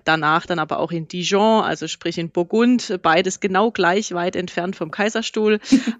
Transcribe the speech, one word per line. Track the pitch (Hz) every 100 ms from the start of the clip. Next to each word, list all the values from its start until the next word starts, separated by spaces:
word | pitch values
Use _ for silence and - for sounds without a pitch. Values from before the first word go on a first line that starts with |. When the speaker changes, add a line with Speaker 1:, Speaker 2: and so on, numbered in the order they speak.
| -
Speaker 1:
danach | 160 151 165 -
dann | 170
aber | 156 147
auch | 165
in | 170 156
Dijon, | 180 170 196 220 220
also | - 156 160
sprich | - 170 165
in | 165
Burgund, | 175 170 220 240 240 - 185
beides | 170 165 185 -
genau | 202 190 226
gleich | 208 175 196 -
weit | 175 175 180
entfernt | 180 - 180 190
vom | 156
Kaiserstuhl. | - 208 220 226 220 214 208 -
Speaker 2:
<laughs> | 262 233